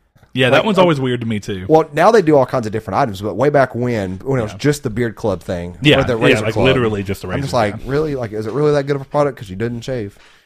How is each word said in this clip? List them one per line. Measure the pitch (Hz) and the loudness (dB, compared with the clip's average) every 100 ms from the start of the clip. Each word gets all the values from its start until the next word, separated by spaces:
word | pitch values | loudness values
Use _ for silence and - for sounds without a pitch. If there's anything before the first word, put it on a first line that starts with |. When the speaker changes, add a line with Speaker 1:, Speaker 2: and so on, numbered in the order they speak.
| _ _ _ | _ _ _
Speaker 1:
Yeah, | 127 127 | 0 4
that | 143 | 4
Speaker 2:
Like, | 214 | 2
Speaker 1:
one's | 190 | 4
Speaker 2:
uh, | |
Speaker 1:
always | 180 143 | 4 2
weird | 131 123 | 0 -2
to | 113 | -2
me, | 107 | -4
too. | - 95 92 | -4 -6 2
Speaker 2:
Well, | 156 156 | 4 4
now | 147 185 | 2 4
they | 226 | 6
do | 160 147 | 6 4
all | 127 | 4
kinds | 131 110 | 0 -2
of | |
different | 107 - 98 | -6 -4 -2
items, | 135 92 | -2 -2
but | 104 | -6
way | 92 143 | 0 2
back | 143 131 | 2 2
when, | 117 123 117 95 92 | 0 -4 -2 -4 -6
when | 131 135 | -4 -2
it | |
was | 107 | -4
Speaker 1:
Yeah. | 101 | -2
Speaker 2:
just | 139 143 | -2 -2
the | 131 | -4
Beard | 107 120 | -4 -4
Club | - 110 92 | -4 -4 -4
thing, | - 90 87 87 | -4 -6 -8 0
Speaker 1:
Yeah, | - 135 | 2 4
Speaker 2:
or | |
the | 127 113 | 2 2
Speaker 1:
yeah, | |
Speaker 2:
Razor | 127 117 110 | 2 2 0
Speaker 1:
like, | |
Speaker 2:
Club, | 107 | 0
Speaker 1:
literally | 98 131 113 104 | 2 2 0 -2
just | 98 95 | -4 -6
the | 92 | -6
Speaker 2:
I'm | 92 | -6
just | 139 | -2
Speaker 1:
Razor, | 123 107 | 0 0
Speaker 2:
like, | 104 | -2
Speaker 1:
yeah. | 113 | -4
Speaker 2:
"Really? | 143 156 | -4 -2
Like, | 135 113 | -4 -6
is | 107 110 | -6 -4
it | |
really | 120 151 | 0 2
that | 147 139 | 2 0
good | 139 | -4
of | |
a | 135 | -4
product? | 147 143 127 | -2 -2 -2
'Cause | 104 | -12
you | 92 | -6
didn't | 117 120 | -6 -6
shave." | 117 131 101 - - _ | -8 -8 -8 -12 -20 _